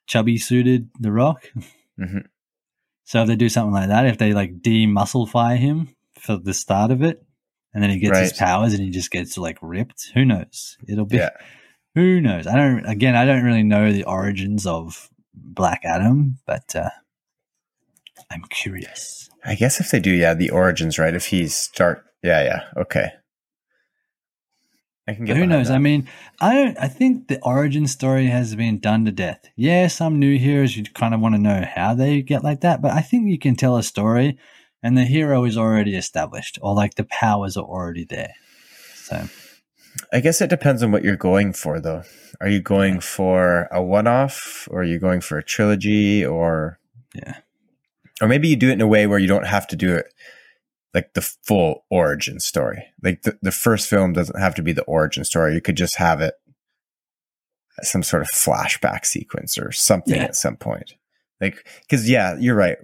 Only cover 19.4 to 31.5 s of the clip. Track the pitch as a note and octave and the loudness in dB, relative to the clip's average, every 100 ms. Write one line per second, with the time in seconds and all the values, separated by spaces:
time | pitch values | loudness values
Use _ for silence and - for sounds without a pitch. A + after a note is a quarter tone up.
19.4 | - G2+ A#2+ - - A#2+ F#2+ F2+ E2+ E2 | -6 0 0 0 -2 0 2 4 4 2
20.4 | F2 F2 F#2 E2 E2 D#2 D#2+ E2+ - F#2 | 0 2 2 2 -2 0 0 -2 -2 -2
21.4 | D#2+ - - - F2+ D2+ _ _ F2 E2 | -2 -4 -4 0 0 0 _ _ 0 2
22.4 | C2+ - - - - - - - _ _ | 2 -2 -6 -8 -4 -2 -4 -8 _ _
23.4 | _ _ _ _ _ _ _ _ _ _ | _ _ _ _ _ _ _ _ _ _
24.4 | _ _ _ _ _ _ - G#2 A2 C3+ | _ _ _ _ _ _ -12 -8 -2 0
25.4 | F3+ D3+ B2+ C3 C#3+ D3 C3 - - - | 2 2 2 2 4 2 -2 -10 -20 -2
26.4 | F#3+ C4 C4 - C3 - B3+ B3 - C#3 | 2 4 2 0 -6 0 2 2 -2 -4
27.4 | - C3 D3 D3 C#3+ - C3 C3+ C3 B2 | 0 0 2 0 -2 -2 0 2 2 2
28.4 | A#2 G#2+ A#2 G#2 G#2 A2 G#2+ F#2 F2 - | -2 -2 -2 0 0 2 0 -2 -6 -8
29.4 | _ - C3+ F3 F3+ - E3 D3+ C#3 C#3 | _ -2 2 4 2 0 0 2 2 4
30.4 | C3 C#3+ C3 G#2 G#2 - A2+ A2+ A2 G#2+ | 2 2 2 0 -8 -2 0 2 2 4
31.4 | G#2 | 4